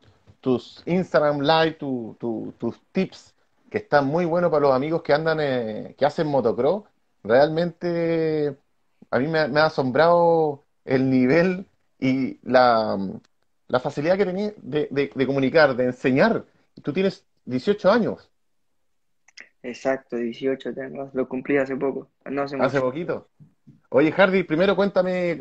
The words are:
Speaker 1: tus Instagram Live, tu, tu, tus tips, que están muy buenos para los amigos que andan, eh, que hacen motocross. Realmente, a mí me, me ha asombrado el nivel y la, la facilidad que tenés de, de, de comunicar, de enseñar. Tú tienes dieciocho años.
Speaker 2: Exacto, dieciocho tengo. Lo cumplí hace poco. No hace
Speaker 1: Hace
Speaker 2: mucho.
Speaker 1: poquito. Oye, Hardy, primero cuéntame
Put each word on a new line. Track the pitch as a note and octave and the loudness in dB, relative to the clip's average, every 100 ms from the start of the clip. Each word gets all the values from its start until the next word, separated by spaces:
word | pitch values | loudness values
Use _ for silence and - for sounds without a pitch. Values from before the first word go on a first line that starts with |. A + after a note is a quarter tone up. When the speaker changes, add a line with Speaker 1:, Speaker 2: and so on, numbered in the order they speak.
| _ _ _ _ | _ _ _ _
Speaker 1:
tus | C3 A#2+ - - - | -2 -2 -2 -14 -4
Instagram | F3+ F3+ E3 D3+ D3 | -2 0 0 2 0
Live, | C#3+ D#3+ D#3+ | 2 2 2
tu, | D3+ C#3+ B2+ A2 - | -2 -6 -6 -8 -10
tu, | A#2+ A2 G#2+ - | -8 -6 -8 -8
tus | A#2 - _ | -8 -8 _
tips, | - F#3 - - _ _ _ _ | -4 -4 -6 -20 _ _ _ _
que | - | -8
están | - D3 C3+ | 0 0 2
muy | D#3+ F3 | 0 0
buenos | E3+ F3 | 0 0
para | D3+ | 2
los | C#3+ | 2
amigos | C3 D3 D#3+ | 2 0 -4
que | - | 0
andan, | D3 D#3+ D#3 | 0 0 -2
eh, | D3 B2+ A2+ G#2+ G2+ - | 0 -2 -4 -8 -10 -2
que | C#3+ | -2
hacen | - D#3 | 0 -2
motocross. | C#3 A#2 G2 C#3 G3 - _ _ _ | 0 0 0 0 -2 -6 _ _ _
Realmente, | G2 A#2+ D3+ D#3+ F3 E3 F3 E3+ E3 E3 D#3+ D#3 D3 C3+ _ _ _ _ - | 2 4 4 2 -4 -6 -6 -2 -2 -2 -2 -2 -4 -6 _ _ _ _ -4
a | A#2 | -2
mí | C#3+ | 0
me, | D#3 D3+ | 0 0
me | D3 | 2
ha | D#3 | 2
asombrado | D#3 C3 B2 E3 F3 E3+ E3 D#3 C3+ _ _ - | 2 -2 2 4 4 4 2 0 -4 _ _ -2
el | C3 C3 | 0 2
nivel | C3 B2+ D#3+ F3+ F3+ G3 _ _ - | 2 4 4 2 -2 -8 _ _ -6
y | C3+ C3 B2 G2 - | -2 0 -2 -6 2
la, | B2+ B2 A2+ G#2+ G#2 G2 - - _ _ _ - | 4 6 4 0 -2 -6 -8 -16 _ _ _ -4
la | B2 | -4
facilidad | D3 C3+ D3+ F#3+ | -2 -4 -2 0
que | F#3 | -2
tenés | F3+ G#3 - | -4 -6 -8
de, | - D3+ - | -6 -4 -2
de, | C#3+ C#3 | -2 -2
de | B2+ C3 | -2 -2
comunicar, | C#3 C3 D#3+ D3 A#2+ | 0 2 4 4 4
de | B2+ | -2
enseñar. | B2 C#3+ C3 G#3+ C#3+ - _ _ - | -2 0 4 4 0 -6 _ _ -14
Tú | - | -6
tienes | E3 F#3+ - _ _ - | -2 -2 -4 _ _ -8
dieciocho | B2+ G3+ G3+ F#3 | -4 -2 0 4
años. | A#3 E3+ F#2+ _ _ _ _ _ _ _ _ _ _ _ - - _ | 4 2 -4 _ _ _ _ _ _ _ _ _ _ _ -20 -20 _
Speaker 2:
Exacto, | B2 A#2 C3+ C3+ - A#2+ | -14 -8 -4 -4 -4 -6
dieciocho | A#2+ A#2 C3+ C3 - B2 | -6 -4 -4 -4 -6 -10
tengo. | C3 C#3+ C3+ | -12 -12 -10
Lo | C3 B2+ | -6 -6
cumplí | C3 B2+ C#3+ | -6 -2 -2
hace | C3 C3 | 0 -4
poco. | C3+ B2+ C3+ _ - | -4 -6 -10 _ -10
No | C#3 | -8
hace | C#3 C#3+ | -6 -2
Speaker 1:
Hace | B2+ C3+ | -2 0
Speaker 2:
mucho. | B2+ | -2
Speaker 1:
poquito. | C3+ E3+ A#2 - _ - _ _ - - | -4 -6 -8 -10 _ -20 _ _ -20 -2
Oye, | C3 D#3 | 2 2
Hardy, | D#3+ G3 F#3+ | 4 4 4
primero | E3+ D#3 G3 F#3 | 0 0 2 2
cuéntame | G3+ - F#3 F3+ F3 D#3+ | 0 0 0 0 -4 -4